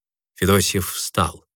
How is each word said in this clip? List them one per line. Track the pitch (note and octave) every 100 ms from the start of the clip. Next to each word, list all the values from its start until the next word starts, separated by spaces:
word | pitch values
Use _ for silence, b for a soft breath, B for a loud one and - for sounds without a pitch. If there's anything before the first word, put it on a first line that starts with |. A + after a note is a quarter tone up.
| _ _ _
Федосеев | - F#2 G2 F#2 G2 -
встал. | - - - E2 - _